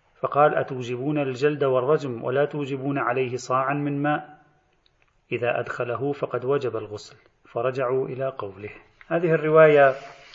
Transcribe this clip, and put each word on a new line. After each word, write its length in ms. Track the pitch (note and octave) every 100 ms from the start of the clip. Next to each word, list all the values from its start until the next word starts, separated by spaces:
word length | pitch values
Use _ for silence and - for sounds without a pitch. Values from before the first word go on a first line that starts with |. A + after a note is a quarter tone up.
| _ _
فقال: 340 | - C#3 D3+
"أتوجبون 640 | - C3+ B2+ A#2+ B2 C#3+ D3
الجلد 460 | C3+ B2 D3 D3
والرجم 600 | C#3 B2+ B2+ D#3 C#3 A#2
ولا 200 | B2+ C3+
توجبون 540 | D3 D3+ C3+ C3+ C#3 C#3
عليه 380 | A#2 B2+ B2+ B2
صاعا 380 | - C3 C3+
من 280 | D3 C#3+ C#3+
ماء؟ 360 | D3 D3+ - - _ _ _ _ _ _ _ _ _
إذا 280 | A#2 A#2+ C3
أدخله 520 | A#2+ - A#2+ A#2 C#3+
فقد 320 | C#3+ B2 A#2+
وجب 320 | B2+ C#3 A#2+ G#2+
الغسل". 400 | G#2 G#2 - - _ _
فرجعوا 640 | _ A#2+ B2+ B2+ B2 C3 -
إلى 200 | B2+ C3+
قوله. 420 | C3 G2+ F#2+ G#2 - _ _ -
هذه 260 | E3+ F3
الرواية 580 | D#3+ D#3 D#3+ D#3 D3 C#3 - - - -